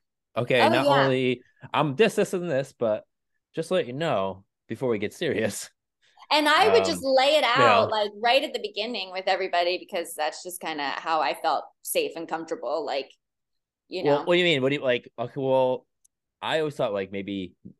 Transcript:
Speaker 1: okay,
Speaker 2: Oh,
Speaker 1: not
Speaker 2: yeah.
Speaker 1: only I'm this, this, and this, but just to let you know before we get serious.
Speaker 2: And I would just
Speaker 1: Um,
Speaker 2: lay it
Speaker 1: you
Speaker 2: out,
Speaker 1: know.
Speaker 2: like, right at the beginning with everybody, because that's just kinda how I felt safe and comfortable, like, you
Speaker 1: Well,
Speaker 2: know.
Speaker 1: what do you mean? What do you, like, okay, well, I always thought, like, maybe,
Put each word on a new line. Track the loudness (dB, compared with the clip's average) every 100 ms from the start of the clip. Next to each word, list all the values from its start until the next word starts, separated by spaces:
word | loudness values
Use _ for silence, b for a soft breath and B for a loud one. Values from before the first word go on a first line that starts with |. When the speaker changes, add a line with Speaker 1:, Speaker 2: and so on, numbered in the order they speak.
| _ _ _ -8
Speaker 1:
okay, | 0 2 4
Speaker 2:
Oh, |
Speaker 1:
not | 4 2
Speaker 2:
yeah. |
Speaker 1:
only | 2 2 2 0 -2 B B B
I'm | 0 0 4
this, | 2 2
this, | -2
and | -2 -2
this, | -4 -4
but | _ -2 -2 -6 _ _ _ _
just | -10 -2
to |
let | -2 -2
you |
know | -4 -2 0 -2 -6 _ _ _
before | -6 -2
we | -2
get | -4
serious. | -4 -4 -2 -2 -4 -12 _ _ _ b b b
Speaker 2:
And | 2 4
I | 4 6
would | 6
just | 4 -2
Speaker 1:
Um, |
Speaker 2:
lay | 2 4 6 4
it | 2
Speaker 1:
you | 4
Speaker 2:
out, |
Speaker 1:
know. | 6 6 2
Speaker 2:
like, | 0 -4 -2
right | 2 2
at | 2
the | -6
beginning | -8 -6 -6 -6 -8
with | -6 -2
everybody, | 0 0 0 0 -2
because | -4 -8 -6
that's | -4 -6 -6
just | -14 -12
kinda | -8 -6 -6 -6
how | -2 0
I | 0
felt | -2 -2 -2 -4 _
safe | -4 -2 -2 -6
and | -8
comfortable, | -8 -6 -8 -4 -4
like, | -4 -6 -8 _ _ _ _ _ _ _ _
you | -4
Speaker 1:
Well, | 0 0
Speaker 2:
know. |
Speaker 1:
what | 4
do | 2
you |
mean? | 4 2
What | 2
do | 0
you, |
like, | 0 -2 -2 -10
okay, | -8 -4
well, | 0 2 2 -2 _ _ _ _ _ _
I | -4 -2
always | -2 -2
thought, | -2
like, | -2 -4
maybe, | -8 -6 -6 -8 _ -20 -16